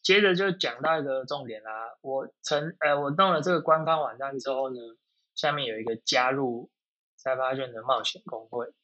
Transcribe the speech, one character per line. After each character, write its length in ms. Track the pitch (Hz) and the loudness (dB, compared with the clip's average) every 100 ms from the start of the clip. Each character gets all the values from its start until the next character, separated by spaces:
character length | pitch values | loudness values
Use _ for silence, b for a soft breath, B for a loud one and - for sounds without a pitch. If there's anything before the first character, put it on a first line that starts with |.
接 200 | - 196 | 6 6
着 140 | 202 185 | 6 4
就 160 | 196 | 2
讲 300 | 180 139 120 | 0 -4 -2
到 180 | 151 160 | 0 2
一 40 | |
个 200 | 139 131 | 0 -4
重 240 | 127 143 127 | -4 -6 -6
点 160 | 110 | -12
啦。 340 | 110 110 117 - | -10 -10 -10 -12
我 280 | 139 135 135 _ | -6 -4 -6 _
成-， 320 | - 147 160 - | -2 -2 -2 -2
呃， 180 | 151 143 | 2 2
我 100 | 143 | 0
弄 200 | 156 190 | 2 4
了 100 | 160 | 4
这 100 | 165 | 2
个 100 | 170 | 0
官 240 | - 160 160 | 4 4 4
方 160 | 160 | 0
网 160 | 139 117 | 0 -6
站 200 | 139 139 | -8 -6
之 120 | 135 | -4
后 200 | 131 131 | -2 -4
呢， 100 | 123 113 117 _ _ _ | -6 -12 -20 _ _ _
下 200 | - 151 | -2 -2
面 120 | 147 127 | 0 -4
有 140 | 110 | -4
一 40 | 113 | -4
个 100 | 113 | -4
加 340 | - 127 127 | 0 2 2
入 400 | 135 131 117 135 _ _ _ _ _ | 2 0 -4 -10 _ _ _ _ _
赛 220 | 131 131 | -4 0
趴 180 | 131 131 | -2 -2
券 160 | 127 | -6
的 100 | 117 | -8
冒 200 | 120 123 | 0 0
险 180 | 107 120 - | 0 -8 -12
公 240 | 120 - | -12 -6
会 180 | 123 117 _ | -6 -6 _